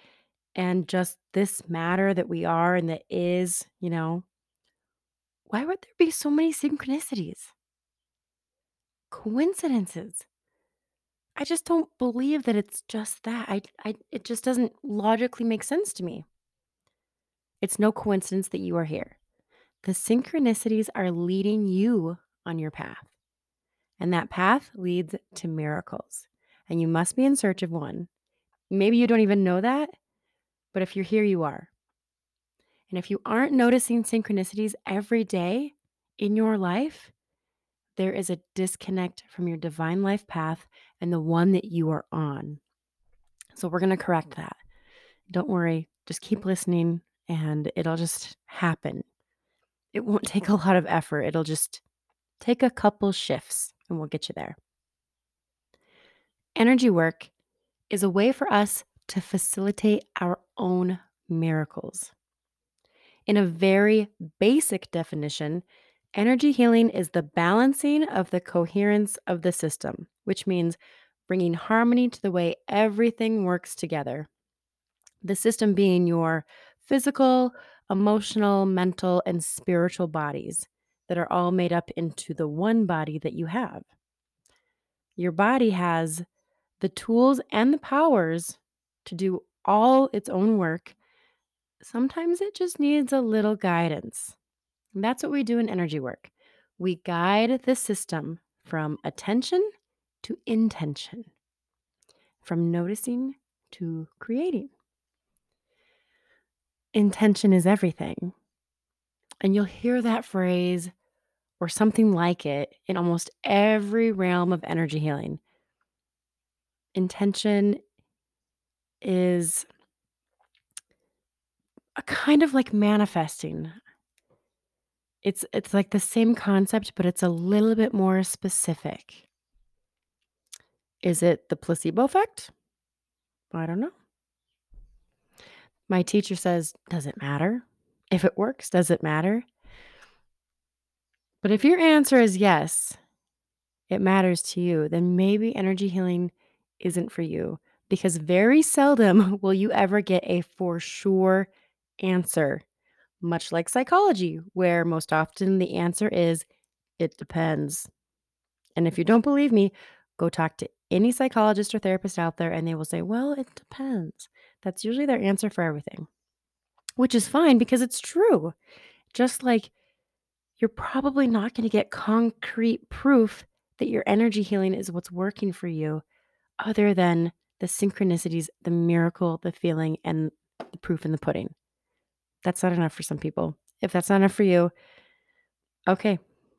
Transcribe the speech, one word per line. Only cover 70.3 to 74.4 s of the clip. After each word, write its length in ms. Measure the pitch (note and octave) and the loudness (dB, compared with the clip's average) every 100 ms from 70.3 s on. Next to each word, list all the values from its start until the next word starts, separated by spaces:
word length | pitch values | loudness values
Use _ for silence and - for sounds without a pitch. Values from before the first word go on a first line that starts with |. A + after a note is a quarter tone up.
| F#3+ - | -4 -2
means 320 | F3+ E3+ - _ _ _ _ - | 0 -2 -4 _ _ _ _ -6
bringing 280 | F#3 F3 E3+ | -2 0 -2
harmony 520 | - A3 A#3 A#3+ B3 | 0 2 4 4 2
to 140 | - | -2
the 100 | G3+ | -2
way 240 | F3+ E3+ - - | 0 -2 -4 -2
everything 760 | G3+ A3 G#3 A#3 A3+ A3+ A3 | 2 2 2 0 0 -2 0
works 300 | F#3 F3 - | 0 -2 -6
together. 560 | - E3 D#3 C#3+ C3+ D3 _ | -10 -6 -6 -4 -8 -10 _